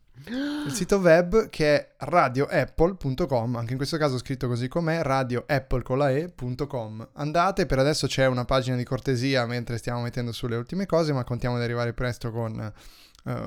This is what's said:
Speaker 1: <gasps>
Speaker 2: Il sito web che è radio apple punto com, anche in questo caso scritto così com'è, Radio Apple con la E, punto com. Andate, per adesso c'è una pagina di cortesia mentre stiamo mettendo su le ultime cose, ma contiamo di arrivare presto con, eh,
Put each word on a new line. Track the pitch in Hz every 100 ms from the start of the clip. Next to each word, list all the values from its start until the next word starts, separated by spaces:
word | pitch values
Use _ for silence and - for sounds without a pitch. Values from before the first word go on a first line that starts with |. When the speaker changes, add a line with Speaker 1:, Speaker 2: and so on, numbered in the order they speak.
| _ -
Speaker 1:
<gasps> | 143 247 285 294 294
Speaker 2:
Il |
sito | 254 185 202
web | 175 160 175 220 220
che | - 151 143
è | - _
radio | 131 175 139 123 139
apple | 165 127 - 165 196
punto | 139 131 175
com, | 131 113 120
anche | 113
in | 127
questo | 135 160
caso | 151 127
scritto | - 131 127
così | 120 127
com'è, | 170 165 165
Radio | 156 135 127 120 -
Apple | 139 131 131
con | - 131
la | 143
E, | 135 175
punto | - 123 123 143
com. | 127 110 107 117
Andate, | - 147 156 180 190 165
per | 131
adesso | 139 156 131
c'è | - 131
una | 123 120
pagina | 131 123 123
di |
cortesia | 120 127 - 127 131 135 117
mentre | 123 120 117
stiamo | - 120
mettendo | 120 123 120
su | 110 123
le | 117
ultime | 120 175 196
cose, | 165 160
ma | 139
contiamo | 120 120 123 123
di |
arrivare | 120 120 120
presto | 117 127 120 120
con, | 113 113 113
eh, | 110 - - - - _ - 123